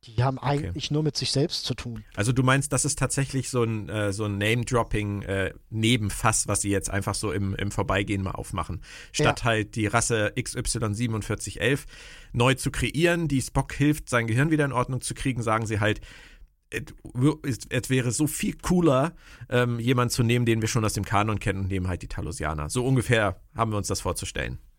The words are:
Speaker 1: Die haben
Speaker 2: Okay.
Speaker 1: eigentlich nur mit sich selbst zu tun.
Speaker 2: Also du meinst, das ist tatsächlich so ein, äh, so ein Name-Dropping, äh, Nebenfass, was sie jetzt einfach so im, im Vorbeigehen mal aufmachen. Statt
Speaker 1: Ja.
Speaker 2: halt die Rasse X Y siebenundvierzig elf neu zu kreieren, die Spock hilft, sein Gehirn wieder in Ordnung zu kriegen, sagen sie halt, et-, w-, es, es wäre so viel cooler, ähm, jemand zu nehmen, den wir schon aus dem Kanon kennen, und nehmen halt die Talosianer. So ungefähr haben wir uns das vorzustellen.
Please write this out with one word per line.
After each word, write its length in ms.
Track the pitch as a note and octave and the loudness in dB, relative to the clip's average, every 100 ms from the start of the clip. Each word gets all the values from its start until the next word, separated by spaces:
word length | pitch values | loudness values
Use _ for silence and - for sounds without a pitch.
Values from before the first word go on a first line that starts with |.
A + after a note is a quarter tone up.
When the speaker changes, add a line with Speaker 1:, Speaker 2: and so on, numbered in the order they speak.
Speaker 1:
Die 180 | - A2+ | -8 0
haben 140 | B2+ C3 | 0 0
Speaker 2:
Okay. 80 | C3 | -2
Speaker 1:
eigentlich 460 | C#3+ F2+ F2+ - | -2 -2 -6 -2
nur 100 | D3 | 0
mit 140 | D#3 - | 0 -2
sich 160 | B2+ | -2
selbst 320 | C3 D3 - | 0 0 -2
zu 100 | - | -4
tun. 300 | B2 A#2+ A2+ G#2+ | -6 -6 -10 -12
Speaker 2:
Also 160 | - G#2 | -4 0
du 140 | B2 | 2
meinst, 280 | C3 C3+ C3+ | 4 4 2
das 120 | C3 | 0
ist 120 | - - | -2 0
tatsächlich 540 | C3 - C3+ C3+ B2 | -2 0 -2 -2 -2
so 140 | B2+ | 0
ein, 240 | A#2 A2 G2+ | 0 -2 -4
äh, 240 | G#2+ G#2 | -2 -2
so 140 | G2+ A2 | -2 -4
ein 120 | G2 | 0
Name-Dropping, 840 | G#2 A#2+ A2+ A#2+ A2+ G#2+ G#2 G2+ | 2 2 2 0 2 0 -2 -4
äh, 300 | - G2 F#2 - - | -4 -2 -2 -6 -10
Nebenfass, 760 | A2 A2+ B2 G#2 - A2+ G#2+ - | 2 4 4 2 0 2 2 0
was 140 | G2+ | 0
sie 100 | G2+ | 0
jetzt 200 | G2 - | 0 0
einfach 260 | G2+ G2+ G2+ | -4 -2 -4
so 160 | G#2+ | -2
im, 220 | G2 G2 G2 | -2 -2 -2
im 160 | G2+ | -4
Vorbeigehen 500 | - - G2 G2+ G2 | -2 0 0 0 -2
mal 100 | F#2+ | -2
aufmachen. 500 | - - F#2 - F2+ - - - | -6 -6 -6 -6 -8 -12 -18 -10
Statt 300 | - C#3+ A2 | 0 2 2
Speaker 1:
Ja. 40 | B2 | 0
Speaker 2:
halt 280 | A2 G#2 | 0 -2
die 140 | - G#2 | -2 2
Rasse 440 | A2+ - A#2 G#2 - | 2 2 0 0 -2
X 180 | A#2 | -6
Y 400 | B2+ A#2+ A#2 A2 | -4 -2 -2 -2
siebenundvierzig 680 | G2+ A#2+ A2 G2+ G#2 - - | -2 -2 -2 -4 -4 -6 -2
elf 260 | A2 C#3 - - - - - | 0 0 -4 -18 -20 -20 -8
neu 220 | A#2+ B2 | 2 4
zu 160 | C3 - | 4 0
kreieren, 560 | - E3 C3 E3+ E3+ D#3+ | -2 -2 2 2 4 2
die 160 | C#3 | 0
Spock 300 | B2 - C3 | 0 -2 -2
hilft, 360 | - C#3+ D3+ - | 2 2 2 0
sein 200 | B2 A2+ | 0 2
Gehirn 240 | A2+ D3+ | 2 4
wieder 140 | D#3 C#3+ | 4 2
in 60 | |
Ordnung 280 | A#2+ B2 B2+ | 0 -2 -2
zu 140 | - | -6
kriegen, 280 | - C#3 B2 | -4 -4 -2
sagen 240 | A2+ A2 A2 | 0 0 0
sie 140 | G#2+ | 0
halt, 200 | G#2+ G#2 - - - - - _ _ | 2 0 -4 -20 -20 -20 -20 _ _
et-, 240 | - - - - | -10 -10 -16 -12
w-, 240 | - C3+ D3+ | 2 2 2
es, 180 | C#3+ A#2 - | -4 -6 -4
es 220 | B2+ - | -4 0
wäre 220 | C3 B2 | 0 0
so 160 | A2 D3+ | 0 -2
viel 280 | - - - | -2 -6 -6
cooler, 540 | - F3+ E3 C3 D#3 - - - - | 0 4 6 4 2 -4 -20 -20 -2
ähm, 320 | B2 B2 A#2+ | 2 2 0
jemand 320 | A#2 B2+ B2 | 2 2 2
zu 100 | - | 2
nehmen, 240 | A#2 A#2+ A#2+ | 4 4 4
den 140 | A2+ | 2
wir 80 | A2 | 2
schon 160 | - | 0
aus 80 | G#2+ | 0
dem 120 | G#2+ F#2+ | -2 0
Kanon 340 | G2+ G#2+ G#2 | 0 2 0
kennen, 200 | - F#2+ | -2 -2
und 80 | F#2+ | -2
nehmen 200 | F#2+ F#2 | -2 -2
halt 140 | F2+ | -4
die 60 | - | -6
Talosianer. 640 | - - - D2+ D#2+ D2 | -8 -8 -6 -4 -4 -4
So 160 | B2 B2 | -2 2
ungefähr 540 | C3+ - A#2 G2+ F#2 - - | 2 4 4 2 -2 -10 -2
haben 160 | A2+ | -2
wir 60 | G#2+ | 0
uns 100 | G2 | -2
das 140 | G2+ | -2
vorzustellen. 580 | - E2+ - - B1 B1+ - | -2 -4 -6 -6 -6 -8 -14